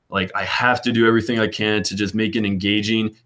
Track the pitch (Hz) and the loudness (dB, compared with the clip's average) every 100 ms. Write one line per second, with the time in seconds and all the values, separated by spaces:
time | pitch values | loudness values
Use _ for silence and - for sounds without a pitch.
0 | _ 95 92 101 95 - 123 123 120 113 | _ -4 -2 -4 -4 0 2 2 0 4
1 | 113 113 104 113 110 - 107 107 95 98 | 4 4 2 0 -2 0 0 0 -2 -2
2 | 101 107 110 110 104 98 98 107 107 113 | -2 -2 -2 -2 -2 -2 0 0 0 -2
3 | 110 - | -2 -6